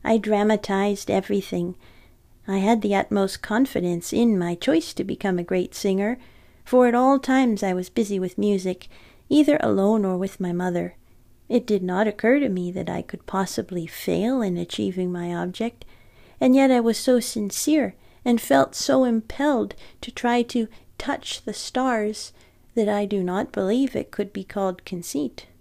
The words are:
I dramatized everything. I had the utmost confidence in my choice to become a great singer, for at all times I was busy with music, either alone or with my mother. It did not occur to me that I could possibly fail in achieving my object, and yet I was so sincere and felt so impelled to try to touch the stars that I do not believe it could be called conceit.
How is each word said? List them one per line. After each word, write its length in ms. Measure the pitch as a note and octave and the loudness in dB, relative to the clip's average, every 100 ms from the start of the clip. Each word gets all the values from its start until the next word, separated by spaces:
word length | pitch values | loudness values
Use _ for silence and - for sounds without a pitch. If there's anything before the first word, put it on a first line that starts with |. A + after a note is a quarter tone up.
I 160 | - A3+ | 2 0
dramatized 920 | G#3 G#3 G#3 G#3+ - G3 G3+ G3+ - | 2 2 2 2 0 0 0 -2 -2
everything. 640 | F#3+ F#3+ G3+ - F3+ F3 F3+ - - - _ _ - - | -2 0 -4 -2 -4 -4 -8 -20 -20 -20 _ _ -18 -6
I 100 | G3 | 0
had 240 | G3 A3+ | 2 2
the 140 | G#3 G3 | 2 0
utmost 440 | - G3+ G3 - | 0 0 0 -4
confidence 720 | - G#3+ C4+ - F3 E3+ - | -4 0 0 0 -2 -4 -2
in 240 | - A#3 G3 | 0 2 2
my 200 | F3 F3 | 0 -2
choice 360 | - E4 - | 0 0 -2
to 100 | - | -8
become 340 | G3 - G3 F3+ | -6 -4 -2 -2
a 60 | |
great 320 | F3 F#3 - - | -2 -2 -2 -4
singer, 420 | G3+ F#3+ G#3 B3+ - - - _ | -2 0 0 -4 -12 -20 -20 _
for 220 | - B3+ B3 | 2 4 6
at 80 | |
all 240 | A#3+ C4 C#4 | 6 4 2
times 460 | C4+ C4 B3+ G#3 | 2 2 4 2
I 80 | G3 | 0
was 160 | F3+ F#3 | -2 -2
busy 320 | - G3+ G3 | -2 -2 -2
with 180 | F#3 - | -4 0
music, 480 | G#3 G3 F#3 F3+ - - - - - | 0 2 -2 -6 -12 -20 -20 -20 2
either 300 | C#4+ D4 D4 | 4 6 4
alone 440 | A3+ G3 G3 A3 | 2 4 4 4
or 120 | F#3+ F3+ | 2 -2
with 220 | G3 - | -4 -4
my 140 | F#3 | -4
mother. 420 | F3 F3+ F3 F3 - _ - - - _ | -2 -2 -2 -4 -10 _ -20 -20 -20 _
It 180 | A#3 B3 | -2 2
did 160 | G3+ | -2
not 240 | F3+ F3+ A3 | 0 0 0
occur 320 | G#3 A3 C#4+ | 2 2 2
to 100 | C4 | 2
me 220 | F3+ F3 | -2 -4
that 180 | F#3 F3 | -6 -6
I 140 | F3 | -6
could 240 | - F#3 - | -8 -14 -6
possibly 580 | F#3+ F#3 - F3+ F3+ | -4 -2 -4 -6 -6
fail 560 | E3 - - E3+ A3 C4 | -8 -8 -2 0 0 0
in 140 | G3+ F3 | -2 -4
achieving 540 | F3 - G3+ F#3 F3+ | -6 -4 -4 -2 -4
my 240 | F3 F3 | -4 -6
object, 500 | F3 F3+ - A#3 - - - - - - - | -4 -6 -6 -8 -8 -20 -20 -20 -20 -20 0
and 140 | B3+ | 4
yet 160 | C4 C4+ | 6 6
I 80 | B3 | 4
was 180 | A3+ A3 | 2 0
so 220 | - B3 | 2 2
sincere 800 | A#3+ A3 G3+ - - D4+ G#3 - - _ | 0 -6 -6 -4 2 2 0 -6 -20 _
and 160 | B3 A#3 | 0 0
felt 360 | - C4+ C4+ - | 4 4 4 -2
so 260 | - C4 | 0 2
impelled 720 | B3+ A3+ A3 - D4 E3+ G3+ - - - | 4 0 -4 -2 0 0 -2 -8 -20 -18
to 100 | - | -16
try 300 | - A#3+ A#3+ | -4 0 2
to 260 | A#3+ A#3+ A3 - - - | 0 -2 -4 -8 -20 -10
touch 440 | - - - - | -6 -6 -8 -10
the 100 | - | -10
stars 800 | G#3 - B3+ C4 A3+ G#3 G#3+ - - - _ _ - | -10 -6 -2 0 0 -2 -6 -14 -18 -20 _ _ -2
that 120 | G#3 | 0
I 180 | G#3 G3+ | 0 0
do 180 | G3+ | -2
not 260 | F3+ F#3 B3 | 0 -2 -4
believe 460 | - F#3+ A#3+ C4+ - | -2 0 0 0 -2
it 160 | - | -6
could 200 | - G3+ | -6 -6
be 120 | G3 | -8
called 400 | F#3+ G3+ F#3+ F3+ | -8 -4 -4 -4
conceit. 640 | - F3+ E3+ C#4 D4 - - _ | -10 -10 -6 -4 -4 -8 -20 _